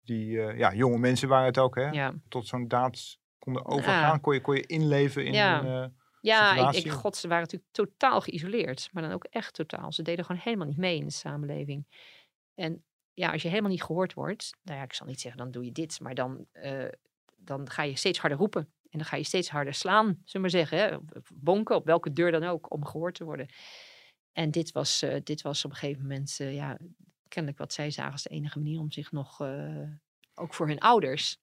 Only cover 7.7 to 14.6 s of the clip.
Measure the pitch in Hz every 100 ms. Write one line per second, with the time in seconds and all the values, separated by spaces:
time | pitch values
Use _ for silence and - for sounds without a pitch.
7.7 | - 196 _ 262 202 - 165 175 226 156
8.7 | 131 - 180 160 185 - 233 - - 156
9.7 | - - 160 165 170 170 180 233 226 147
10.7 | 147 185 160 143 - 151 147 147 147 143
11.7 | 143 147 - - - _ _ _ - 165
12.7 | 170 _ _ _ - 170 160 165 202 208
13.7 | 175 - 165 185 - 143 220 - -